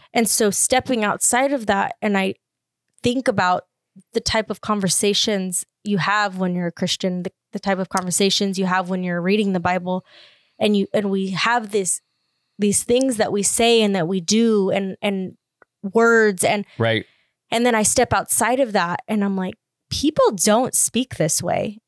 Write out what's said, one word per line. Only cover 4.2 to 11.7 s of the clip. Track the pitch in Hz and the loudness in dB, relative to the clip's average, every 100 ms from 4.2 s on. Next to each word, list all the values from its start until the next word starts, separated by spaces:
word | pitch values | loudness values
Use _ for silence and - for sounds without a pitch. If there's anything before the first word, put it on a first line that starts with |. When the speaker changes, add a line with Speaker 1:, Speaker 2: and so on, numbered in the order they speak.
| - 220 214 | -2 -2 -2
Speaker 1:
of | 202 | -6
conversations | - 208 185 - 202 202 - 202 185 180 - _ | -4 -2 0 0 0 0 0 -2 -4 -6 -10 _
you | 208 196 | -4 -2
have | 156 208 202 185 | 0 0 -2 -2
when | 185 | -2
you're | 180 175 | -2 -4
a | |
Christian, | - 180 - 190 180 | -4 -4 -2 -4 -4
the, | 175 - _ | -8 -12 _
the | 208 | -6
type | 196 190 | -4 -2
of | 185 | -2
conversations | 190 180 165 196 - 202 190 | -4 -2 0 0 0 -2 -2
you | 185 | 0
have | 185 180 | 0 -2
when | 185 | -4
you're | 180 175 | -2 -2
reading | 180 214 196 | 0 0 0
the | 185 | 0
Bible, | 180 180 180 185 - - - _ _ - | 0 -2 -2 -6 -6 -18 -20 _ _ -2
and | 214 208 | 2 2
you, | 196 | 0
and | 214 202 | -2 0
we | 190 190 | -2 -2
have | 180 226 240 214 | -2 0 0 -2